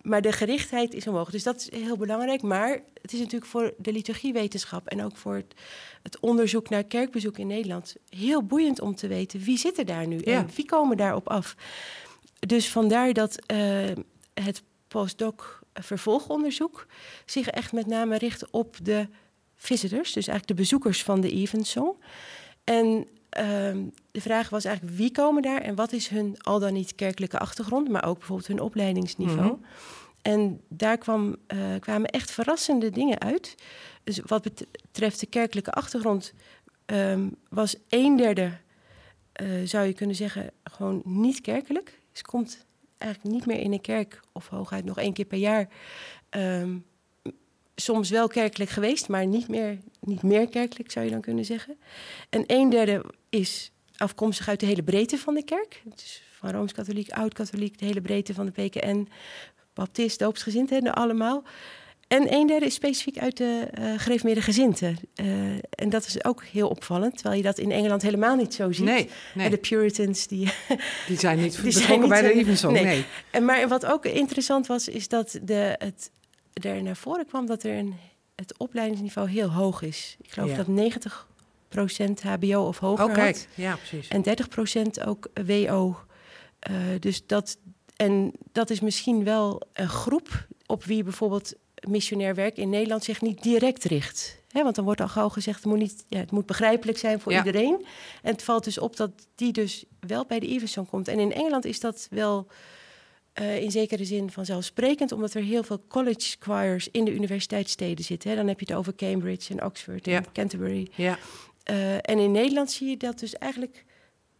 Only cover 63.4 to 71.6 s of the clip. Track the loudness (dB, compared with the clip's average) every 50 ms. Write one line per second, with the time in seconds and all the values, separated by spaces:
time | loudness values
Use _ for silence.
63.4 | 0 0 0 -2 -4 -4 -6 -4 -2 -2 -2 0 0 2 2 4 4 4 4 4
64.4 | 4 4 4 6 6 6 6 4 2 0 0 -2 -6 -10 _ -4 -2 0 0 0
65.4 | 0 -2 -2 -4 -6 -8 -6 -4 0 0 0 0 0 -2 -4 -2 0 0 -2 -2
66.4 | -6 -4 0 0 2 2 0 -2 -4 -2 0 0 0 0 -2 -2 -2 -2 0 0
67.4 | 0 0 0 0 0 0 2 2 2 2 2 2 2 2 2 4 4 4 4 4
68.4 | 2 0 0 -2 0 0 2 2 4 4 4 4 2 0 -6 -14 -16 -10 -4 -2
69.4 | 2 2 2 2 2 2 2 4 4 4 4 2 0 0 0 -2 -4 -4 -2 0
70.4 | 0 0 -2 -2 -2 -2 -2 0 -2 -4 -6 -6 -4 -2 0 2 4 4 4 4
71.4 | 4 2 0 0